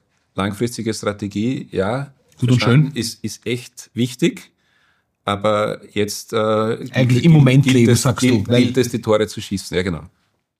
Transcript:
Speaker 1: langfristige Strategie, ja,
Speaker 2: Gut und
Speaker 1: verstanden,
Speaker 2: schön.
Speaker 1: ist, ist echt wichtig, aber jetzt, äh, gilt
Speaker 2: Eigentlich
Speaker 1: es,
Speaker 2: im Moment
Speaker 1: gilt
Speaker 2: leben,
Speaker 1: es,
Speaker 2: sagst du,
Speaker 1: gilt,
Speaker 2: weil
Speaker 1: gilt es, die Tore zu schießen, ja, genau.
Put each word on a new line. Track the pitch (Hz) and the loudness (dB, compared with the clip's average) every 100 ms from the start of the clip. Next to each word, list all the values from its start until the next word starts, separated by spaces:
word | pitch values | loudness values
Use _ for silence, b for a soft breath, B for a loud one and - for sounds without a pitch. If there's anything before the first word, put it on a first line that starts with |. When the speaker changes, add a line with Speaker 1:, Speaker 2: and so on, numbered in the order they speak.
| _ _ _ - | _ _ _ -6
Speaker 1:
langfristige | 101 98 120 120 110 | -6 -4 -6 -4 -6
Strategie, | 107 107 101 101 101 117 135 - | -6 -6 -6 -6 -4 -4 -6 -6
ja, | 92 95 131 139 _ _ - | -4 -4 -4 -8 _ _ -4
Speaker 2:
Gut | 120 | 0
und | 123 | 2
Speaker 1:
verstanden, | 107 131 - | 4 2 2
Speaker 2:
schön. | 123 | -2
Speaker 1:
ist, | 113 - | -8 -8
ist | 110 - - | -12 -10 -8
echt | 123 - - - | -8 -10 -20 -12
wichtig, | 113 123 - 170 - - _ _ _ _ _ _ _ | -6 -6 -2 -4 -4 -14 _ _ _ _ _ _ _
aber | - 101 107 104 107 - - | -6 -2 0 0 -2 -6 -8
jetzt, | 104 101 - - | -4 -4 -6 -6
äh, | 113 107 107 110 - | -2 0 0 -2 -4
gilt | 127 127 | -4 0
Speaker 2:
Eigentlich | 123 123 | 2 4
Speaker 1:
es, | |
Speaker 2:
im | 165 | 6
Moment | 156 135 135 | 6 6 6
Speaker 1:
gilt | 131 131 | 4 4
Speaker 2:
leben, | 117 | 4
Speaker 1:
es, | 117 | 4
Speaker 2:
sagst | 131 107 | 2 0
du, | 127 | 2
Speaker 1:
gilt, | 113 110 | 2 2
Speaker 2:
weil | 120 | 2
Speaker 1:
gilt | 123 127 | 2 0
es, | 120 | -2
die | 117 | -2
Tore | 110 107 104 | 0 0 0
zu | - | -6
schießen, | - 95 - 87 | -8 -8 -4 -4
ja, | |
genau. | 92 80 85 _ _ _ _ | -4 -6 -10 _ _ _ _